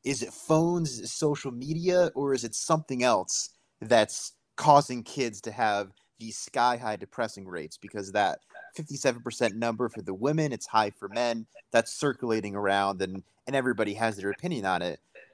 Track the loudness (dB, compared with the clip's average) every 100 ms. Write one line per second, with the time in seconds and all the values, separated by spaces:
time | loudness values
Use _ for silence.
0 | -2 -4 -4 -10 2 2 4 0 -2 -6
1 | -10 -2 -2 0 -6 -8 -6 -2 2 4
2 | 4 2 0 0 -2 -6 0 0 2 0
3 | 4 4 2 -4 -4 _ _ _ 6 6
4 | 6 0 -12 _ _ -2 8 8 8 -6
5 | -6 -4 -4 -4 -12 -2 0 0 -2 _
6 | _ _ -12 -12 -6 2 2 2 -4 -8
7 | -8 -6 -6 -6 -10 -10 -10 -14 -12 -10
8 | -2 2 2 0 _ -20 -16 -12 -10 -2
9 | -2 -2 -8 -2 -2 0 -4 -2 -4 -6
10 | -8 -2 0 0 -2 -4 0 0 0 -2
11 | -8 -2 0 -2 -6 -18 _ 2 2 -2
12 | -2 -2 0 0 -2 -2 2 2 2 0
13 | -4 -4 -12 _ -4 -2 0 0 -2 0
14 | -2 -2 -6 -4 -4 -2 0 0 0 -6
15 | _ -20 -20